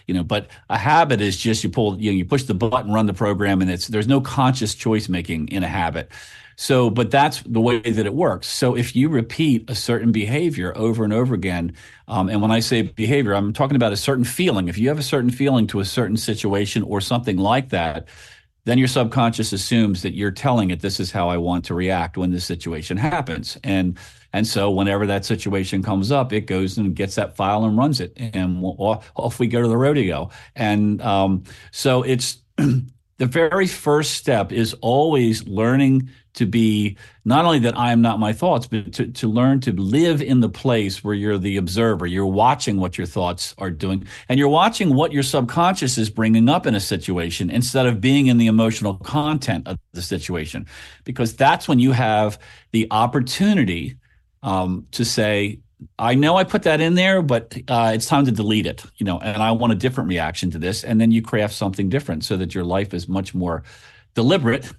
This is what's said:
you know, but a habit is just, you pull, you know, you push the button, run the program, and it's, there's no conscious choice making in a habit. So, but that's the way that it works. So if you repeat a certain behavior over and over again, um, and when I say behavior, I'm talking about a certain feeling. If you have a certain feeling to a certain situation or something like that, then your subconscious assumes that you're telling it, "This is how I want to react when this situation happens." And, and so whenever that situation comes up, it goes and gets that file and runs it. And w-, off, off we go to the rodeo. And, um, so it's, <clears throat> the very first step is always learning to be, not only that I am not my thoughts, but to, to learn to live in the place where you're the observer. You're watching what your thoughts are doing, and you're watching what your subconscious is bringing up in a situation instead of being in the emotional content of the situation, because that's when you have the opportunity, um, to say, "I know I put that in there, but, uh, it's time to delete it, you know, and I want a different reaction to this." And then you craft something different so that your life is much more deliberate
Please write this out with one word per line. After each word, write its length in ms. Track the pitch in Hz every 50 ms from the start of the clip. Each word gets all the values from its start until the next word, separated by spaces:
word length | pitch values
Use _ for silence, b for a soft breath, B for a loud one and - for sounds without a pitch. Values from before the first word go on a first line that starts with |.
| B
you 80 | B 92
know, 80 | 87
but 240 | - - 107 107 - - B B B B
a 80 | 107 110
habit 420 | 95 143 151 165 165 143 123 98
is 160 | 104 98 92
just, 260 | - - 113 107 107
you 60 | - 95
pull, 320 | - 127 110 104 95 98
you 100 | 107 104
know, 60 | 98
you 80 | 95 87
push 200 | - 143 135 131
the 100 | - 101
button, 360 | 92 117 110 123 127 113 104
run 120 | 107 110 107
the 60 | 101
program, 480 | 92 - 113 104 98 90 104 98 98 92
and 100 | 95 92
it's, 180 | 90 90 - -
there's 200 | 110 107 107 120
no 120 | 139 139
conscious 540 | 131 - - 143 127 131 127 - 110 98 -
choice 340 | - - 113 110 107 - 92
making 380 | 90 87 87 85 82 80 73 -
in 140 | 92 101
a 60 | 87 85
habit. 420 | 87 92 85 80 76 82 - - B B B B B B B B B
So, 340 | B - - 135 127 123 113
but 220 | 98 123 113 98
that's 300 | 139 139 147 156 - -
the 180 | - - 113 113
way 180 | 113 120 120 113
that 240 | 110 117 104 110 104
it 100 | 101 107
works. 340 | 151 180 127 92 87 - -
So 260 | - - 131 123 113
if 200 | 120 120 - -
you 120 | 123 139 160
repeat 640 | 156 117 107 - - - 160 151 120 110 - -
a 60 | 117
certain 340 | - - 123 120 101 113 117
behavior 640 | 110 110 101 104 135 151 175 165 139 87 90 87 -
over 280 | 107 110 117 113 113 110
and 80 | 104
over 200 | 107 120 123 127 117
again, 400 | 90 90 92 87 85 85 87 - B B B B B B B
um, 200 | 110 92 95 90
and 140 | 107 101
when 80 | 107 107
I 80 | 113 135
say 220 | - - 123 113
behavior, 500 | 101 - - - 107 110 147 143 123 101 98
I'm 180 | 101 101 104
talking 240 | 104 - 143 135 147
about 160 | 127 117 107
a 40 | 101
certain 280 | 110 - - 139 127 113
feeling. 420 | - - - 185 170 117 95 87 87
If 80 | 85
you 120 | 104 117 139
have 100 | 151 151
a 40 | 131
certain 260 | - 151 135 120 123
feeling 380 | 123 - 139 139 131 117 107 95
to 100 | - 101
a 60 | 98
certain 320 | - - 127 113 95 110
situation 680 | 107 - - 104 - - 101 98 101 104 101 - 107
or 180 | 98 - 104 98
something 360 | 98 - 123 117 113 110 98
like 320 | 92 95 104 123 143 131 131
that, 400 | - 90 82 82 73 - - B B B B B B B B B _ _ -
then 120 | 113 123
your 120 | 131 131 123
subconscious 640 | - 135 117 110 - 131 120 113 113 - 107 -
assumes 500 | 101 95 - - 120 117 110 101 95 90
that 120 | 92 92 85
you're 180 | 95 101 101
telling 380 | 95 - - 139 123 113 98 92
it, 100 | 90 78
"This 180 | 98 98 - -
is 140 | 95 92
how 160 | - 95 87 87
I 80 | 87
want 280 | 85 85 87 87 87 -
to 80 | - 87
react 420 | 90 92 92 92 87 82 82 - 92
when 140 | 90 90
this 120 | 87 87 -
situation 520 | - 87 85 - 82 82 78 78 - -
happens." 600 | 101 131 151 175 156 123 82 78 58 55 - - -
And, 340 | - 101 98 95 92 90 90 B B B B B B B
and 120 | B 104 110
so 220 | 110 - 104 98 101
whenever 360 | 95 92 98 101 98 101 107
that 180 | 98 98 98 95
situation 580 | - 113 - - 104 101 98 95 95 98 95
comes 280 | 92 104 95 98 98 113
up, 220 | 143 139 127 127
it 100 | 104 107
goes 340 | - - 92 92 98 95 -
and 180 | 117 104 95 85
gets 200 | - 98 98 -
that 220 | 110 101 - -
file 280 | - 95 98 104 107 110
and 140 | 107 104 120
runs 220 | 135 156 139 -
it. 120 | 90 - -
And 400 | - 123 110 107 95 90 90 90
w-, 180 | 90 90 95 - -
off, 320 | 98 107 107 - - - -
off 240 | - - 117 - -
we 80 | 123
go 160 | - 120 120
to 60 | 120 113
the 80 | 113 120
rodeo. 520 | 131 147 151 139 101 90 78 71 85 - B B B B B
And, 440 | - 110 104 104 104 104 104 104 -
um, 420 | - 110 98 98 95 98 95 87 - B B B B B
so 320 | B - - 135 127 127
it's, 360 | 127 131 131 127 - - - - _ _
<clears throat> 80 | _
the 300 | - 143 135 127 131 127 - - _ _ _ _ - 127
very 400 | 123 - 165 165 156 175 196 190
first 480 | 180 - - - 151 147 151 151 - -
step 380 | - - 147 123 104 95 90
is 220 | 95 117 113 110 - -
always 640 | - 113 127 139 156 165 151 131 120 113 110 - -
learning 640 | - 95 104 113 120 127 139 139 135 135 131 127 131 B B B B -
to 120 | - 120
be, 500 | 92 120 117 113 110 107 104 104 101 98 B B B B B B
not 200 | 107 127 151 175
only 140 | 170 160 135
that 160 | 113 117 113
I 140 | 117 120 120
am 100 | 120 117
not 200 | 117 117 104 110
my 120 | 110 107
thoughts, 360 | 107 - 170 185 151 117 - -
but 240 | 113 107 98 95
to, 160 | - - 120 -
to 200 | - - 117 110
learn 300 | 110 120 127 135 139 131
to 100 | 127 117
live 500 | 90 92 95 95 120 151 170 170 160 143
in 160 | - 131 131 127
the 100 | 113 98
place 540 | - - - 135 120 110 101 98 95 -
where 120 | - 104 104
you're 220 | 101 104 107 104 95
the 180 | 90 101 95
observer. 500 | 98 90 87 90 113 117 113 104 80 90
You're 200 | 87 90 98 98
watching 500 | 95 95 104 113 127 143 131 - - 101 98
what 180 | 92 90 -
your 120 | - 90 -
thoughts 480 | - 101 90 87 90 - - - - -
are 120 | 98 92
doing, 360 | 82 78 101 95 95 95 - B B B B B
and 100 | 127 139
you're 80 | 143 139
watching 460 | 156 165 196 226 226 - 196 151 131
what 160 | 139 165 160
your 120 | 147 139 131
subconscious 720 | - - 139 120 117 - 170 170 185 196 - 147 127 - 117
is 120 | 107 104
bringing 380 | - 110 113 110 113 113 113 131
up 160 | 160 - -
in 120 | 139 107
a 40 | 98
situation 680 | - - 104 87 - 98 90 87 85 85 - - 95 87
instead 360 | - 120 123 - - 135 131
of 140 | 123 117 98
being 280 | 110 131 139 143 135 127
in 80 | 120 117
the 80 | 117
emotional 480 | 113 107 113 113 113 110 - 107 101 98 -
content 680 | - - 135 151 147 151 156 131 - - 92 85 -
of 120 | 90 92 - - _ -
the 80 | 87
situation, 640 | 85 - 92 139 - - 87 80 78 76 - - - B B B B B B B
because 320 | B 135 127 - 117 113 -
that's 320 | - 135 139 175 - -
when 140 | - 139 120
you 100 | 127 135
have 480 | 127 117 123 107 107 107 107 104 101 - B B B B B B
the 160 | - 113 110 110
opportunity, 1040 | 110 110 120 120 135 143 123 127 - - 196 214 208 170 117 92 85 85 65 - - - _ _ _ _ _ _ _ _ -
um, 420 | 101 95 95 92 92 92 87 - -
to 120 | - - 117
say, 540 | - - 117 107 107 104 101 101 104 107 - _ _ _ - - - _ -
"I 160 | 110 120 127
know 220 | 135 147 156 175
I 80 | 190 180
put 180 | - - 208
that 180 | - 170 156 156
in 140 | 165 165 180
there, 260 | 180 185 190 190 185
but, 360 | 160 135 120 117 - - - 131 127
uh, 240 | - 123 117 113 113 110
it's 120 | 110 -
time 180 | - - 143 143
to 40 | 127
delete 360 | 107 110 104 107 110 110 85
it, 180 | 78 - - - - _ -
you 60 | 107
know, 140 | 95 87 -
and 240 | - 107 101 107
I 80 | 110 113
want 220 | 113 113 120 117
a 40 | 107
different 320 | 92 127 127 131 131 - 92
reaction 440 | 90 82 78 80 80 - 95 87
to 60 | 78 80
this." 260 | 82 92 98 - -
And 160 | - 113 110
then 100 | 113 113
you 100 | 113 113
craft 340 | 110 - 120 107 104 101 -
something 340 | - 104 98 95 - 98 95
different 340 | 131 151 - - 82 78
so 140 | - - 104
that 180 | 92 92 85 95
your 80 | 95
life 320 | 87 87 92 98 101 98 92
is 140 | 87 90 -
much 260 | 95 98 95 - -
more 300 | 92 90 87 82 78 - B B B B B B B B B -
deliberate 580 | 117 113 139 190 185 135 117 117 - - - -